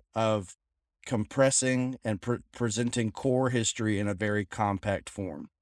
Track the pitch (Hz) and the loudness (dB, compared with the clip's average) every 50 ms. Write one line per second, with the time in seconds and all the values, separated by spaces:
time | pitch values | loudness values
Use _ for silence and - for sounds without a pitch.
0 | - _ _ 113 113 110 110 104 92 - - _ _ _ _ _ _ _ _ _ | -8 _ _ 0 2 2 2 0 -2 -6 -14 _ _ _ _ _ _ _ _ _
1 | - - 131 107 107 - - 139 135 135 - - 131 131 127 127 127 127 127 - | -6 -2 -2 -2 -2 0 2 4 4 4 4 2 2 2 2 0 0 -2 -6 -4
2 | - 113 107 92 - 123 120 - - _ - - 123 113 98 113 120 120 - 123 | -4 -4 -4 -2 -2 -4 -4 -4 -6 _ -6 -4 -2 -2 0 0 -2 0 0 0
3 | 113 107 - - - 135 127 127 131 123 123 120 110 - - - 110 107 104 98 | -2 -2 -4 -2 0 2 2 2 2 2 2 0 0 0 -2 0 0 0 0 0
4 | 104 104 101 90 107 104 104 104 98 - - - 107 101 98 92 - 104 98 80 | 0 -2 -2 -2 -2 0 0 0 -2 -4 -2 0 0 0 0 0 0 -2 -2 -2
5 | - - - - 95 90 73 73 - - _ _ | -4 -10 -10 -8 -8 -8 -8 -10 -12 -16 _ _